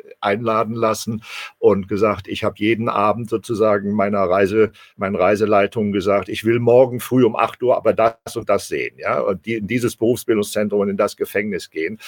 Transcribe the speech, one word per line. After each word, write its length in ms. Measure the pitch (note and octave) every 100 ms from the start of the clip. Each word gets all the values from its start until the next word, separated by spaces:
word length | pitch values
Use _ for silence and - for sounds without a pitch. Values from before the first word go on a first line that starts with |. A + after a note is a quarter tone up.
| - -
einladen 540 | G#2 G#2 A#2 A2 A2
lassen 500 | A#2 A2 G#2+ - A2+ - - - -
und 280 | A2+ G2 F#2+
gesagt, 400 | G2+ G#2+ G2 -
ich 160 | G2+
habe 120 | G#2 -
jeden 320 | G#2 A2 A#2
Abend 400 | G2+ G#2 G#2 A#2
sozusagen 640 | A2 - G#2+ G#2+ G#2 G2+
meiner 300 | G#2 G2+ G2+
Reise-, 480 | F#2 F#2+ G2 G#2+ G#2+ - - -
meinen 180 | G2 G2
Reiseleitungen 800 | F2+ G#2 G#2 G#2 G2+ A#2 G#2
gesagt, 340 | G2+ F#2 G2+ F#2
ich 160 | G#2+
will 160 | A2 A#2+
morgen 400 | A#2+ B2 C3 B2
früh 240 | - B2+
um 120 | A2+ D2+
acht 280 | G#2+ -
Uhr 140 | B2 -
aber 160 | A2+
das 420 | F#2+ A2+ - - A#2+
und 140 | G#2+
das 180 | G2+ -
sehen, 280 | D2+ A#1 B1+
ja, 240 | F2 B2+
und 240 | A2 F#2+ A2
die, 100 | A2+
in 120 | G2
dieses 280 | B2 A#2 -
Berufsbildungszentrum 840 | A2+ A#2+ - G#2+ G#2 G#2+ G#2+ G2+
und 80 | G2+
in 80 | G2
das 180 | G#2 -
Gefängnis 540 | G2 G2 G#2+ F#2 -
gehen. 300 | D#2+ E2 A2